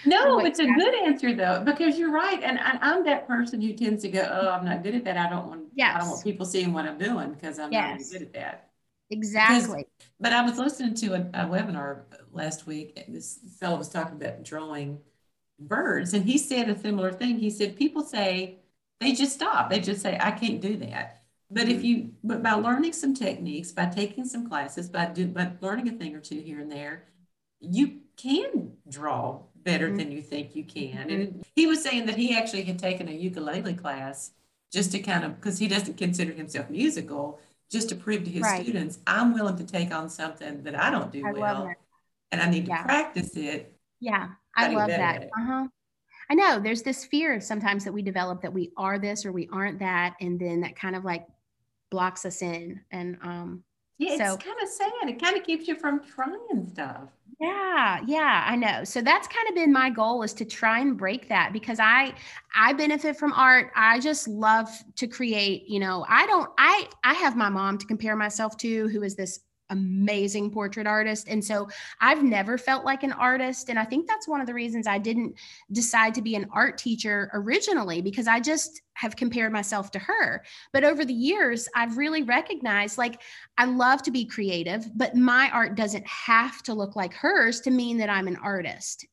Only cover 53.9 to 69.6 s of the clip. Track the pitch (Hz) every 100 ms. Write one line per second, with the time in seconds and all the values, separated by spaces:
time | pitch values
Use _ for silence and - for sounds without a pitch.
53.9 | - 330 311 202 190 359 480 - - 403
54.9 | 480 302 240 349 392 - 320 330 320 294
55.9 | 285 - - 262 403 466 233 175 - 135
56.9 | 127 135 _ _ 254 320 403 381 330 220
57.9 | 180 220 311 294 196 - 240 226 123 196
58.9 | 247 240 370 - 466 440 349 320 269 262
59.9 | 226 220 240 220 - 220 - 226 226 277
60.9 | 208 190 247 - 196 165 214 233 226 220
61.9 | 247 269 - - - - 214 226 285 302
62.9 | 302 302 294 294 - 262 254 247 233 220
63.9 | 233 294 294 226 208 220 220 220 - -
64.9 | - 240 - 247 214 202 185 - 202 190
65.9 | 185 - 233 403 370 277 - 294 403 -
66.9 | - 254 330 320 233 208 196 196 196 202
67.9 | 214 220 214 208 208 220 214 233 220 220
68.9 | 208 202 196 185 - _ _